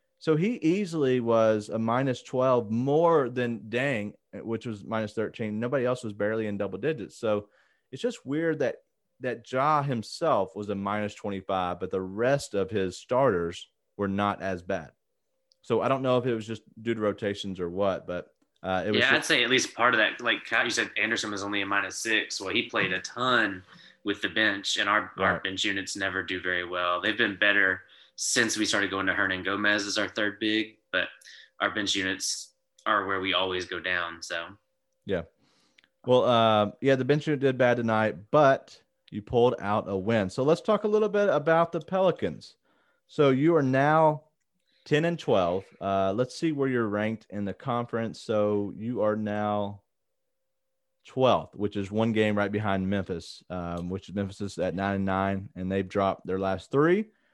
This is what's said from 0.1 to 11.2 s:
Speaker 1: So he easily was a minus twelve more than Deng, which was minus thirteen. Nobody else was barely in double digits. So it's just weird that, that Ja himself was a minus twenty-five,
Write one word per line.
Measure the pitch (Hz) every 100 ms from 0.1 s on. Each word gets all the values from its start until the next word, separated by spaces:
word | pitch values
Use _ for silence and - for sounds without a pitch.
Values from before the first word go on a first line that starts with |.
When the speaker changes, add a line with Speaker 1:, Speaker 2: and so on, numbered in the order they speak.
| _
Speaker 1:
So | - 156
he | 196 247
easily | 160 190 196 165 135 127
was | 113 113 110 110 104
a | 113
minus | 113 120 139 123
twelve | - 131 131 123 104
more | 113 135 147 170 165 123
than | 123 120 113 107
Deng, | 120 139 117 104 - _
which | 98 107 113 123
was | 104 -
minus | 110 107
thirteen. | - 104 - 110 107
Nobody | 120 139 123
else | 127
was | 110
barely | 104 104 110 107
in | 101
double | 98 98
digits. | 135 151 95 -
So | 110 104 - _ _ _ _
it's | 131
just | 247 240 127
weird | 147 165 156
that, | 127 - _ _ _ _
that | 127 117 -
Ja | 127 143 151
himself | 143 120 - - 165 120 95 -
was | 104
a | 98
minus | 101 107 104
twenty-five, | -